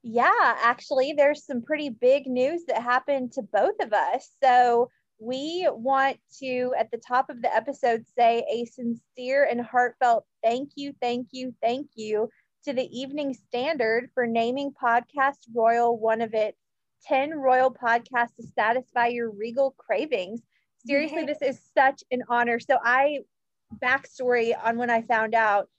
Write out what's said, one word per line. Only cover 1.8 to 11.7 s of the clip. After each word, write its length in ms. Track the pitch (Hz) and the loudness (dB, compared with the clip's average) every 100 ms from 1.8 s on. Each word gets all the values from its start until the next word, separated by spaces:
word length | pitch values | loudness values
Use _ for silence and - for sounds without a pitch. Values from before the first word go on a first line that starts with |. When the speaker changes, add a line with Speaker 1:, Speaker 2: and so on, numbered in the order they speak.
| 294 | -4
Speaker 1:
big 380 | 220 247 277 269 | 0 2 2 0
news 380 | 247 262 339 339 | 0 0 -2 -4
that 140 | 220 | -4
happened 500 | 240 247 269 277 254 | 0 -2 0 -4 -2
to 100 | - | -8
both 340 | 202 208 277 427 | -2 2 2 0
of 140 | 269 | 0
us. 420 | 202 156 240 - _ | 0 0 -2 -6 _
So 480 | 269 247 247 240 247 _ _ _ | 4 6 6 4 0 _ _ _
we 480 | 220 262 302 349 349 | -8 -6 -6 -2 -2
want 460 | 226 240 269 269 - _ - | -2 -2 2 0 -2 _ -12
to, 340 | 262 247 247 214 | -6 -4 -2 -2
at 120 | 233 | -4
the 80 | 226 | -6
top 320 | - 247 247 | -2 -2 -2
of 100 | 247 | -4
the 120 | 233 | -2
episode, 500 | 220 233 269 247 226 233 | -2 -4 -6 -4 -4 -4
say 300 | - 233 233 - | 2 2 2 -2
a 140 | 233 233 | -6 -6
sincere 840 | - 233 233 _ - 247 269 285 | -6 -6 -6 _ -10 -2 2 2
and 120 | 240 | 0
heartfelt 640 | 233 247 247 - 247 226 _ _ | 0 0 0 2 2 2 _ _
thank 300 | 220 240 285 - | -2 -2 -6 -10
you, 160 | 285 - | -12 -6
thank 280 | 240 240 247 | -4 -4 -8
you, 220 | 254 254 233 | -10 -12 -4
thank 260 | 226 | -4